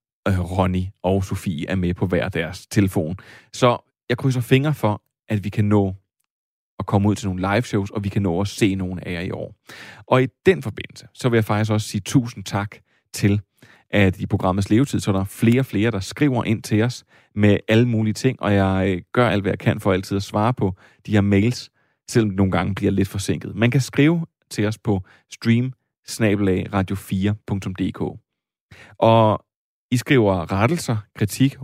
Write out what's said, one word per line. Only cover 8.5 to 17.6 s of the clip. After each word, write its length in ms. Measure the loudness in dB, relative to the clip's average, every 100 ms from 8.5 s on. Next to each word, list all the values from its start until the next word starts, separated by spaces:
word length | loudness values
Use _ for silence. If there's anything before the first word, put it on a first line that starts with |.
| 0 0
nogle 340 | 0 -4 -6 -8
af 40 |
jer 80 | -8
i 100 | -6
år. 240 | -8 -10 -14 -20 -20 -20 -20 0
Og 160 | 2
i 40 | 2 2 2
den 160 | 2
forbindelse, 440 | -2 -10 -14 -18 -20
så 140 | -6 0
vil 80 | 2
jeg 80 |
faktisk 280 | 2 0 0
også 160 | 0 -2
sige 120 | -6
tusind 440 | 0 0 0 -4
tak 320 | -6 -6 -6 -10 _ _ _
til, 280 | -2 2 2 -2 _ -20 _ _
at 300 | 2 2 2
i 60 | -4
programmets 440 | -2 0 -2 2
levetid, 300 | 2 2 -2
så 100 | -2
er 60 | -2
der 80 |
flere 360 | -4 0 2 2
og 60 | 2
flere, 240 | 0 -2
der 100 | -2
skriver 440 | -8 -2 0 0
ind 180 | 0 -4
til 200 | 0 0
os 220 | 0 -2 -14 _ _
med 240 | 2 4 4